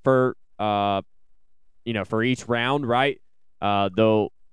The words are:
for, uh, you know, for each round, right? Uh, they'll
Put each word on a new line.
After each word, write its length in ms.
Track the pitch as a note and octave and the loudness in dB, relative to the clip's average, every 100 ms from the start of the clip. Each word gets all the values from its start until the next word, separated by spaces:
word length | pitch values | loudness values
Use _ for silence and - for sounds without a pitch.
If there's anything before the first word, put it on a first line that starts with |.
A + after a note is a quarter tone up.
for, 320 | C3+ C3 B2+ - - - | 2 2 2 -2 -14 -6
uh, 440 | G#2+ G2+ G2+ G2 - - - - - - - - | -2 0 0 -2 -6 -16 -20 -20 -20 -20 -20 -14
you 80 | A#2 | -8
know, 120 | A2 | -6
for 180 | F#2 A2+ | -4 -2
each 260 | A#2+ B2 A2+ | -2 -2 -4
round, 380 | A#2+ B2 D3 B2 | -2 -2 -2 0
right? 320 | A#2+ C#3 - - - - - | 0 0 -4 -14 -20 -20 -6
Uh, 300 | G2+ G2+ G2 F#2 | -2 0 0 2
they'll 340 | A2 G#2+ G2+ - - | 4 4 0 -6 -20